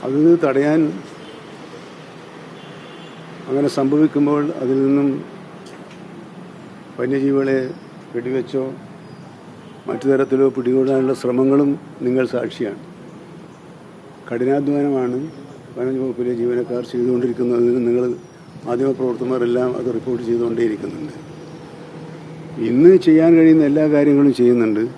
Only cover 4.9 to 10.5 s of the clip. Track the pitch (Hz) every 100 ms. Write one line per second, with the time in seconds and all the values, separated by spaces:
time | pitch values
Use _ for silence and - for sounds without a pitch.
4.9 | 139 143 135 - - - - - - -
5.9 | - - - - - - - - - -
6.9 | - 123 139 139 139 135 135 127 - -
7.9 | - - 120 120 131 120 139 131 127 -
8.9 | - - - - - - - - - -
9.9 | 117 135 135 135 131 135